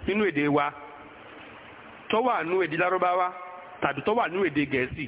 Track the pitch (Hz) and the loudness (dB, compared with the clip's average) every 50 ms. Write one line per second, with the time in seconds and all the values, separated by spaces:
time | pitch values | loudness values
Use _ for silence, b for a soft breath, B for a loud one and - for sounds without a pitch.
0 | - - 196 214 208 190 147 143 147 147 143 147 143 147 - - - - - - | -2 0 2 2 2 2 2 2 4 4 4 4 2 0 -2 -8 -12 -16 -16 -18
1 | - - - - - - - - - - - - - - - - - - - - | -18 -18 -20 -20 -20 -18 -18 -18 -18 -18 -18 -18 -20 -20 -20 -20 -20 -20 -20 -14
2 | - - - 220 247 254 226 175 160 165 180 190 180 156 151 165 180 180 190 185 | -4 0 2 2 4 4 2 2 0 2 2 2 2 2 2 2 2 2 4 4
3 | 180 180 180 185 180 180 180 - - - - - - - - - - 143 139 139 | 4 4 4 4 2 0 -2 -6 -12 -14 -14 -14 -16 -16 -4 0 0 0 0 0
4 | - 208 214 240 208 160 170 190 196 160 143 147 143 127 139 131 139 123 - 151 | 0 2 2 2 2 0 2 0 0 2 2 0 0 2 0 0 0 -2 -4 -8
5 | 143 | -10